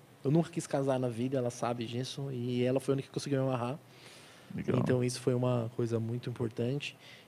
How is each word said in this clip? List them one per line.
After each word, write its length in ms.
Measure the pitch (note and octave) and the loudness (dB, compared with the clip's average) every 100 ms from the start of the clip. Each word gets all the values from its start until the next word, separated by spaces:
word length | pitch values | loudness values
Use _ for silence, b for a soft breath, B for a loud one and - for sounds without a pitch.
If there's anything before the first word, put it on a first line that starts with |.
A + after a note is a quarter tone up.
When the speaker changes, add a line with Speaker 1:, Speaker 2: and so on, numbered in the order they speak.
| - - | -20 -6
Speaker 1:
Eu 80 | C3 | 2
nunca 180 | D#3+ E3 | 4 2
quis 160 | - - | -4 -2
casar 320 | C#3+ C3+ C3 | 0 2 2
na 100 | B2+ | 0
vida, 280 | A2+ B2+ C3+ | -2 0 0
ela 140 | B2 | -2
sabe 340 | - A#2 A#2+ A#2 | -2 -2 -2 -4
disso. 440 | A#2+ C3 - C#3 | -4 -4 -6 -6
E 320 | B2+ A#2+ B2 | -4 -2 2
ela 160 | B2 C3 | 4 2
foi 140 | - | 2
a 20 | C3+ | 0
única 120 | - | 0
que 40 | |
conseguiu 300 | - - C3+ | -6 0 2
me 40 | C3+ | 2
amarrar. 280 | B2+ A#2+ D3+ - B B B B B B - | 0 -2 -4 -10 B B B B B B -6
Speaker 2:
Legal. 240 | - B2 | 0 2
Speaker 1:
Então, 240 | A#2+ B2+ | 4 4
isso 160 | B2 B2 | 2 0
foi 140 | - B2 | 0 2
uma 340 | B2+ B2 A#2 - | 2 2 0 -2
coisa 240 | A#2+ A2+ | 0 0
muito 280 | A2+ A#2+ B2 | -2 -4 -6
importante. 680 | A#2 A#2 A#2 A#2+ C#3+ - - B B | -4 -4 -2 -2 -2 -4 -12 B B